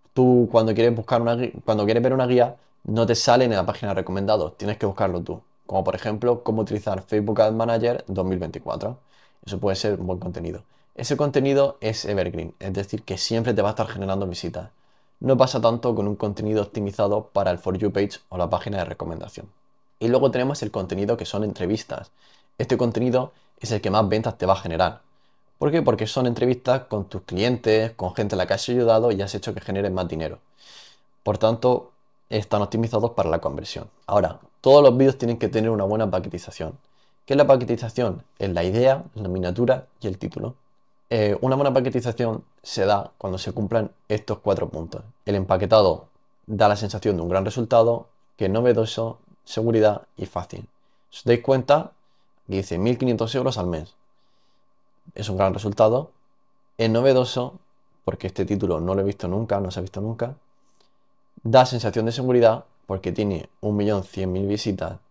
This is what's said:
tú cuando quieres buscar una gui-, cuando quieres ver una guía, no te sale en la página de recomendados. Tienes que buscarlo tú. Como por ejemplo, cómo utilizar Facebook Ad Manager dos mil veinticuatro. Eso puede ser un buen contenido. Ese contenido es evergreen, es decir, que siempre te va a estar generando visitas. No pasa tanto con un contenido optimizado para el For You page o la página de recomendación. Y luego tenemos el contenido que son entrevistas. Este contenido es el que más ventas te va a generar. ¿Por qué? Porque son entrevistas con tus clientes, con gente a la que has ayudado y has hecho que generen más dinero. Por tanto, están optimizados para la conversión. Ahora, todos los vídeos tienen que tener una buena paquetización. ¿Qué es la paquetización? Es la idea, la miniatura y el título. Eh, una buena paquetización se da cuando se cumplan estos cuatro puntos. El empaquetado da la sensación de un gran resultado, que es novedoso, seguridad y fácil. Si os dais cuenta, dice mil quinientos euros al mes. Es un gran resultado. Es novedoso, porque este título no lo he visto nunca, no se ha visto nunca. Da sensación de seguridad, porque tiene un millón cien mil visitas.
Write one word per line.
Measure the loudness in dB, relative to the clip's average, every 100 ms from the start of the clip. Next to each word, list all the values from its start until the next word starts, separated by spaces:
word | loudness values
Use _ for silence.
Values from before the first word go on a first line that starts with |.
| _
tú | 2 6 6 6
cuando | 4 4
quieres | 4 4 2
buscar | 0 0
una | 0 -2
gui-, | -4 -6
cuando | -2 0
quieres | 2 2
ver | 2
una | 2 2
guía, | 4 4 0 _ _
no | -4 0 2
te |
sale | 2 4 4
en | 4
la | 2
página | 0 -4 -4
de |
recomendados. | -4 -4 -4 0 0 0 -6
Tienes | -8 -4
que | -4
buscarlo | -2 -2 -2
tú. | -6 -10 _ _
Como | -6 -4
por | -2
ejemplo, | -4 -4 -2 0 0
cómo | 0 -2
utilizar | -2 -4 -4 -8
Facebook | -4 -2 0 2
Ad | 2
Manager | 2 0 0 0 -2 -4
dos | -4 -2
mil | -2
veinticuatro. | -4 -10 -8 -6 -6 -10 _ _ _ _ -10
Eso | -4
puede | -2 -2
ser | -2 -2
un | -4
buen | -6
contenido. | -6 -8 -8 -10 -16 _ _ -10
Ese | -4 -2
contenido | 0 0 2 2 2 0
es | -6 -6
evergreen, | -4 -2 -2 -4 -10 -10
es | -8
decir, | -6 -6 -8
que | -8 -6
siempre | -2 -2 0
te | 0
va | 0
a |
estar | -2 -6
generando | -6 -4 -4 -4
visitas. | -6 -10 -10 -14 _ _ _ _ -6
No | 0 4
pasa | 4 4
tanto | 2 2 0
con | 0 -2
un | -2
contenido | -4 -4 -2 -2
optimizado | -2 -4 -6 -2 0 0 -2
para | -2 0
el | -2
For | -2 -2
You | -2
page | 0 -2 -4 -12
o | -4
la | -2
página | -2 -4 -6
de | -6
recomendación. | -8 -10 -10 -14 -16 -20 _ _ _ _ -6
Y | 0
luego | 2 2
tenemos | 0 -2 -4
el | -6
contenido | -6 -4 -4 -2 -2
que | -4
son | -6
entrevistas. | -4 -4 -4 -4 -6 -12 -14 _ _ _ _ -8
Este | -2 0
contenido | 0 0 0 0 -2 _ _ _
es | -6
el | -4
que | 0
más | 2 2
ventas | 2 -2 -2
te | 0
va |
a | 0
generar. | 0 0 0 -2 _ _ _ _ _ -4
¿Por | 0
qué? | 2
Porque | 2 0 -2
son | -2 0
entrevistas | 0 0 0 0 -2
con | -2 -6 -6
tus | -10
clientes, | -8 -2 0 0 2 2 2 -4
con | -6
gente | -4 -2 -2
a |
la | -2
que |
has | -2 -2
ayudado | 0 4 4 4
y | 0
has | -4
hecho | -6 -8
que | -10
generen | -6 -4 -2
más | -2 -4
dinero. | -4 -8 -10 _ _ -20 -20 -20 _ _ _
Por | -4 0
tanto, | 2 2 2 0 -2 _ _ _ -6
están | -4 0 -2
optimizados | 0 -2 0 0 -2
para | 0 0
la | 0
conversión. | -2 -6 -10 -12 -14 _ 0
Ahora, | 0 0 -4 -20 _
todos | 8 10
los | 10 8
vídeos | 4 4
tienen | -2 -2
que | -2
tener | 0 0
una | 0
buena | 0 0 0
paquetización. | -2 -4 -10 -12 -12 -10 -12 _ _ _ _ 0
¿Qué |
es | 4
la | 6
paquetización? | 6 4 -4 -4 -2 -2 -4 -12 -6
Es | -4
la | -2
idea, | 0 2 4 2 -2 -10
la | -6
miniatura | -4 -4 0 0 0 -2 _
y | -8
el | -6
título. | -8 -8 -10 -12 _ _ _ _ -4
Eh, | 0 2 2
una | 0 2
buena | 2
paquetización | 2 0 -2 -4 -2 -2 -4 -10 _
se | -10 -2 2
da | 2 -2 _
cuando | -8 -6
se | -6
cumplan | -6 -2 -2 -2 _ -6
estos | -4 -4 -6
cuatro | -2 0 -2
puntos. | -6 -10 -12 -16 -14 -4
El |
empaquetado | -2 0 0 4 6 6 2 -6 _ _ _ -6
da | 2 2
la | 2
sensación | -2 -2 0 0
de |
un | 0
gran | 0
resultado, | -2 -4 2 4 4 2 -4 _ _ -4
que |
es | -2
novedoso, | 2 2 2 2 -2 -6 -8 _ _
seguridad | -12 -4 0 4 4 2 -6 -14
y | -10
fácil. | -10 -10 -14 -16 _ _ _ _
Si | -6
os |
dais | 2 2
cuenta, | 4 2 4 2 2 _ _ _ _ _ -6
dice | -6 -4 -2
mil | 0 0
quinientos | 0 0 -2
euros | -2 -2 -2
al | -4
mes. | -4 -8 _ _ _ _ _ _ _ _ _ _ _ -20
Es | -12 -6
un | 0
gran | 0
resultado. | 0 -4 4 4 4 -4 _ _ _ _ _ _ -2
Es | 0
novedoso, | 4 4 4 2 -2 -6 -10 _ _ _ _
porque | -8 -6 -6
este | -4
título | -2 -2 0 -2
no | 0
lo | 0
he |
visto | -2 -4 -4
nunca, | -4 -2 -2
no | -4
se | -8
ha |
visto | -10 -8
nunca. | -8 -6 -8 -8 _ _ _ _ _ _ _ _ _ -10
Da | 2 4
sensación | 4 2 -2 -2
de | -2
seguridad, | -2 2 6 6 4 -4 _ -8
porque | -6 -4
tiene | -2 -2 -2 -8 -8
un | -2 0
millón | 0 0
cien | -4 -6 -4
mil | -2 -2
visitas. | -2 -2 -4 -6 -10 _